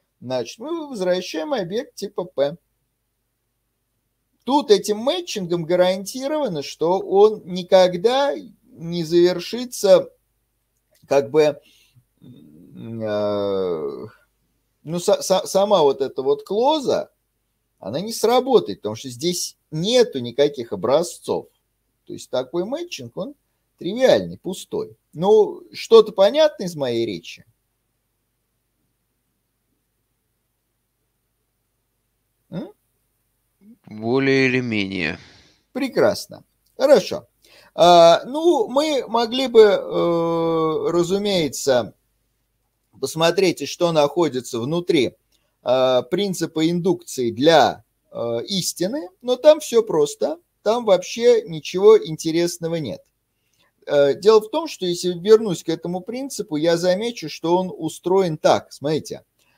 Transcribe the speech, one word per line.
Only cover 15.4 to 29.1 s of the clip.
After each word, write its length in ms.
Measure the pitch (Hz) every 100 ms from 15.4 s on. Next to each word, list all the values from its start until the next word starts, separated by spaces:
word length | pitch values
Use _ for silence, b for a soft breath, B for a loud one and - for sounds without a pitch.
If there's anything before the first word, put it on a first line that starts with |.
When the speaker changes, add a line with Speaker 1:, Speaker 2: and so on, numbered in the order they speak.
| -
Speaker 1:
сама 360 | 190 202 190
вот 180 | 143 135
эта 220 | 131 -
вот 220 | 135 143
клоза, 640 | - 202 262 311 220 101 - _ _ _ _ _ _ _
она 220 | 95 139
не 120 | 208
сработает, 640 | 226 220 247 254 220 - 95
потому 160 | 104 113
что 140 | 135
здесь 460 | 120 170 175 - - _
нету 480 | 156 196 247 226 135
никаких 520 | 120 117 147 143 113
образцов. 760 | 98 110 147 175 - - 87 - _ _ _ _ _ -
То 80 |
есть 160 | 101 -
такой 340 | 127 131 170
мэтчинг, 500 | 196 294 349 - 120 -
он 180 | 226 - _ _ _ _
тривиальный, 600 | 170 226 254 120 85 85
пустой. 580 | 87 - - 80 - - _
Ну, 500 | 151 185 214 175 - -
что-то 400 | - - 226 220
понятно 520 | 196 202 285 302 302
из 100 | 185
моей 300 | 160 127 117
речи? 400 | 113 85 - - _ _ _ _ _ _ _ _ _ _ _ _ _ _ _ _ _